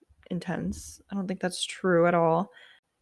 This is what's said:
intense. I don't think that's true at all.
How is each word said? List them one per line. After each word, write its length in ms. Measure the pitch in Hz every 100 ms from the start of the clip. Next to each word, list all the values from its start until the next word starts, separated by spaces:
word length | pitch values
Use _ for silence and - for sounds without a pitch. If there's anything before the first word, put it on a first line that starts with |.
| _ _ -
intense. 720 | 175 - 160 175 - - - _
I 60 | 202
don't 100 | 185
think 140 | 185
that's 240 | 180 -
true 420 | - - 190 170 175
at 80 |
all. 360 | 175 165 165 202 - - _ _ _